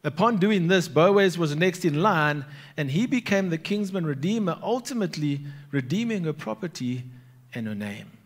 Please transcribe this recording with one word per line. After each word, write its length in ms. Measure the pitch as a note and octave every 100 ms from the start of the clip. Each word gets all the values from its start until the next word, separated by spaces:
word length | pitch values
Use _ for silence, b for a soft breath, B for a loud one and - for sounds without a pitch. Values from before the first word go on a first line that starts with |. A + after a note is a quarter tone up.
| D3+
Upon 320 | C#3 A3 A3+
doing 300 | G3 G#3 E3
this, 200 | F#3+ D#3+
Boaz 480 | C3 F3 G3+ G3 D#3+
was 200 | D#3+ D3
next 280 | F#3 F3+
in 180 | F3 D3
line, 440 | G3+ F3 D3 D3 C#3 B B B
and 140 | C#3+
he 160 | D3 A#3+
became 420 | B3+ A3+ G3 F#3+
the 80 | D#3+
kinsman 480 | - G#3 G3+ F#3+ D#3+
redeemer, 520 | C#3+ E3 A3+ F#3+ E3
ultimately 800 | F#3 B3 B3 B3 F#3 D#3+ D3+ C#3 C#3+ B B
redeeming 540 | C#3 B2 F3+ A#3 G#3+ E3
her 60 |
property 720 | D#3 - A3 F3 - B2 B2 B2 B B B B B2
and 100 | A2
her 80 |
name. 380 | G#2 G#2 G2 - -